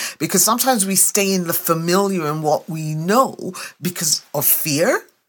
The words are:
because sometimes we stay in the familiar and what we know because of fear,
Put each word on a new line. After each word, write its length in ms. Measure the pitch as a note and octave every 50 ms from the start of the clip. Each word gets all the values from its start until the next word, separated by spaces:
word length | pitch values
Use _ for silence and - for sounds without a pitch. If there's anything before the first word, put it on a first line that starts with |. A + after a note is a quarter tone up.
| - - - -
because 240 | D#3 D#3 - F#3 -
sometimes 420 | G#3+ A#3 A#3+ - C4 C4 G#3+ G3
we 100 | G3 F#3+
stay 340 | F3+ - - - G3+ G3+ G3
in 140 | F#3+ F#3 E3+
the 60 | E3 E3
familiar 720 | - - - E3 E3 E3 F3 F3 G3 G3+ G3 G3 F3 D#3
and 180 | D3 D3+ D#3 D3+
what 240 | D3+ D3+ - -
we 260 | - D#3+ D#3+ D#3 D#3 D#3
know 580 | D#3 D#3+ F#3 G#3+ B3+ C4 F#3 - - - F#3 F#3 - - - - -
because 420 | - F3+ F3 - E3 D3+ - - - _ -
of 120 | D3 -
fear, 600 | - - - - D#3+ C#3 D3 F3+ B3 E4+ - - _ _ _ _